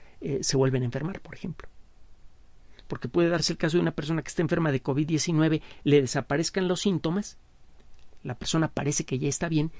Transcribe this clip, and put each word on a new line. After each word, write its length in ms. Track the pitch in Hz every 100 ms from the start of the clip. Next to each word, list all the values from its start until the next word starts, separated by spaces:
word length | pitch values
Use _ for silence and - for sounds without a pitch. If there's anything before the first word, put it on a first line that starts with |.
| - -
eh, 180 | - 139
se 160 | - 135
vuelven 260 | 135 131
a 20 | 123
enfermar, 360 | 131 156 196
por 120 | -
ejemplo. 340 | 135 - 160 - - - - - - - - - - - - -
Porque 220 | 139 127
puede 200 | 170 170
darse 240 | 170 -
el 40 | 170
caso 200 | 165 170
de 40 |
una 100 | 165
persona 300 | 160 147 165
que 80 | -
está 120 | -
enferma 300 | 165 165 160
de 100 | 135
covid 260 | - 135 156
diecinueve, 540 | 156 - 156 156 156 - -
le 180 | 147 143
desaparezcan 640 | 131 143 - 147 165 - 185
los 140 | 180
síntomas, 560 | 208 170 160 180 208 - - - - - - - - -
la 140 | - 123
persona 320 | - 165 156
parece 380 | - 135 147 160
que 120 | 131
ya 120 | 147
está 180 | 135 170
bien 240 | 156 160 -